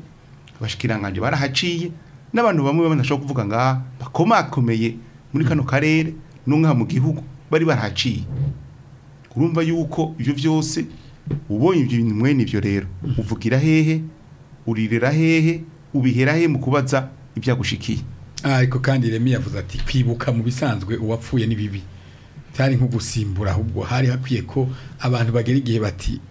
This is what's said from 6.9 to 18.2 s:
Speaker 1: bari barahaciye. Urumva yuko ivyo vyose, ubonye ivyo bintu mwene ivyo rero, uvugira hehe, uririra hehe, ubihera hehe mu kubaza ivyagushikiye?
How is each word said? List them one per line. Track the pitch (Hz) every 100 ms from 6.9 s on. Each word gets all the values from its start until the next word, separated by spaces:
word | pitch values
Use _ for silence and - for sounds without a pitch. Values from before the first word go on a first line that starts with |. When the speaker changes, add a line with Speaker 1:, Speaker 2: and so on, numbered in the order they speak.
| - 143 - - - -
Speaker 1:
bari | 160 165
barahaciye. | 123 104 95 123 98 90 127 143 - - - - - - - - 113
Urumva | 165 165 160
yuko | 165 156 - 160 -
ivyo | 123
vyose, | 135 156 156 151 - - - - - - - -
ubonye | 104 156 180
ivyo | 131 120
bintu | 117 107
mwene | 127 139 110
ivyo | 107
rero, | 101 98 95 - - -
uvugira | 101 110 110 131
hehe, | 156 156 156 160 160 - - - - - -
uririra | 110 110 117 123
hehe, | 151 160 165 160 165 - - -
ubihera | 139 127 117 131
hehe | 156 170
mu | 135
kubaza | - 143 131 139 131 - - -
ivyagushikiye? | 117 123 95 98 - 110 - -